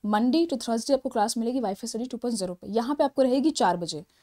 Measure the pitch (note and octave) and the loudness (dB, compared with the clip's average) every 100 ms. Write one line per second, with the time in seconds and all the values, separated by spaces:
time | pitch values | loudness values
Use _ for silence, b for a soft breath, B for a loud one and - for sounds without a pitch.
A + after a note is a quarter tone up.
0 | G#3 G#3+ B3 D#4+ E4+ B3 - A3+ - C4+ | -2 2 2 2 2 -2 -2 -4 0 0
1 | C4 A#3+ G#3+ A#3 A3+ C4 G#3+ G3+ A#3 A3 | 0 0 0 0 -2 -2 -4 -4 -8 -8
2 | B3+ A#3 B3 A3+ F#3 F3+ G3 G#3+ A#3+ D4 | -8 -6 -4 -4 -6 -8 -4 -4 -2 0
3 | C#4+ - C4 C4 D4+ - G3+ F3 E3 D#3 | 2 4 4 4 2 2 2 2 -4 -8
4 | - _ | -12 _